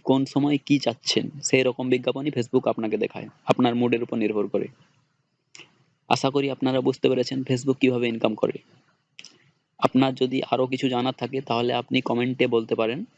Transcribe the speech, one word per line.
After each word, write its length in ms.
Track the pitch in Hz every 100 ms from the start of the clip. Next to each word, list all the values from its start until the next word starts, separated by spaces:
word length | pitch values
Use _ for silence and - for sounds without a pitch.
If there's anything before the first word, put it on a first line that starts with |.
| -
কোন 120 | 135 135
সময় 320 | 139 143 143 -
কি 100 | 143 -
চাচ্ছেন, 400 | 117 - 110 - 139 -
সেই 160 | 131 127
রকম 180 | 120 127
বিজ্ঞাপনই 380 | 123 123 127 147 135
Facebook 280 | 117 131 120
আপনাকে 220 | 113 110 107
দেখায় 300 | 107 - 110 - -
আপনার 220 | - 127 120
মুডের 260 | 120 120 120
উপর 120 | 117
নির্ভর 220 | 107 107 104
করে। 140 | 101 104 - _ _ _ _ _ _ _ - - _ _ _ -
আশা 200 | 127 139 139
করি 120 | 139 131
আপনারা 240 | 131 131 131
বুঝতে 180 | 127 131
পেরেছেন 260 | 127 123 135
Facebook 340 | 131 127 135 131
কিভাবে 240 | 127 123 120
ইনকাম 220 | 113 113 107
করে। 160 | - - - _ _ _ _ - - _ _ _ _ _
আপনার 320 | - 131 135 131
যদি 160 | 127 135 -
আরো 140 | 123 127
কিছু 180 | 135 135
জানার 260 | 123 127 127
থাকে 160 | 123 135
তাহলে 300 | 135 117 120 123
আপনি 160 | - 131
কমেন্টে 440 | - 120 127 123 127
বলতে 260 | 117 113 113
পারেন। 240 | 110 135 233